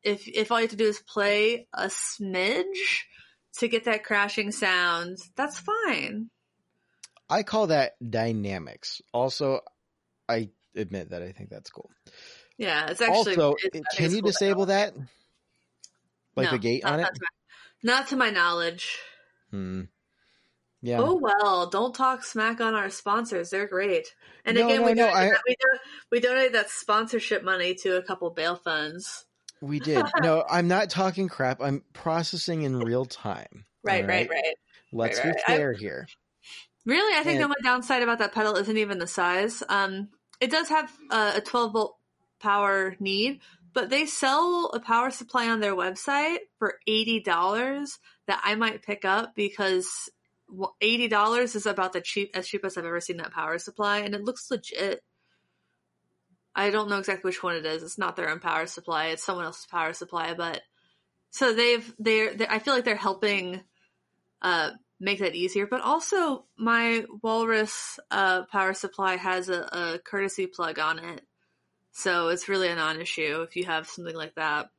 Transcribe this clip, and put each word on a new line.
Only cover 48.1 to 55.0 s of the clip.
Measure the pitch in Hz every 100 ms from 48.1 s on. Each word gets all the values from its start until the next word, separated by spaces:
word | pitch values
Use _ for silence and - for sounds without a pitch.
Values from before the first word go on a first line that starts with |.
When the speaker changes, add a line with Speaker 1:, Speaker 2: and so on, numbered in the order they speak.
| _ -
Speaker 1:
that | 196
I | 196
might | 214 226 214 -
pick | 202
up | 190 196 233
because | - 202 - 196 185 185 - - _ _ _ _
w-, | 185 190 _
eighty | 214 233 233
dollars | 214 214 240 247 220
is | 208
about | 196 185
the | 180
cheap, | 175 - 202
as | 185 180
cheap | 196
as | 196 180
I've |
ever | 165 170
seen | - 170
that | 156
power | 165 156 165
supply, | - - 202 208
and | 208
it | 202
looks | 208 247 -
legit. | 233 - - 196 -